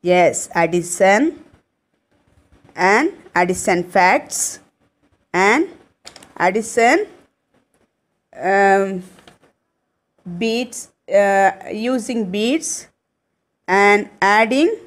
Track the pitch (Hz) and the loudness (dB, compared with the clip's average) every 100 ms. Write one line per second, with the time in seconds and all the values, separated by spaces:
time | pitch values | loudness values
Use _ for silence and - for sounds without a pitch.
0 | 175 180 170 - - 175 170 175 170 - | 2 2 2 0 -6 -2 0 -2 -4 0
1 | 190 208 311 - - _ _ _ _ _ | 2 4 2 -4 -20 _ _ _ _ _
2 | _ _ _ _ _ _ _ - 185 214 | _ _ _ _ _ _ _ -2 2 2
3 | 330 - - 175 180 185 - 180 175 196 | 0 -6 -6 -2 -2 -2 -2 -2 0 2
4 | 185 226 - - - - _ _ _ _ | 2 2 -2 -8 -8 -10 _ _ _ _
5 | _ _ _ 175 196 254 339 - _ _ | _ _ _ 0 2 2 -2 -8 _ _
6 | - - - - 175 202 214 - 233 320 | -20 -20 -20 -2 -2 -2 -4 0 2 2
7 | 415 - _ _ _ _ _ _ _ _ | -2 -12 _ _ _ _ _ _ _ _
8 | _ _ _ - 160 196 196 196 196 190 | _ _ _ -8 -2 2 4 2 0 -6
9 | 185 - - _ _ _ _ _ _ _ | -12 -20 -20 _ _ _ _ _ _ _
10 | _ _ 180 175 226 226 247 - - _ | _ _ -16 -6 -4 -4 -6 -12 -18 _
11 | - 196 202 196 190 190 - 214 233 254 | -2 2 2 4 2 0 -12 -8 -4 -4
12 | 220 240 196 202 220 311 320 - - _ | -4 -6 -4 -4 -2 -2 -4 -12 -14 _
13 | _ _ _ _ _ _ - 190 202 208 | _ _ _ _ _ _ -2 2 4 2
14 | 202 - 196 208 220 262 339 440 | -2 -2 0 2 2 2 0 -2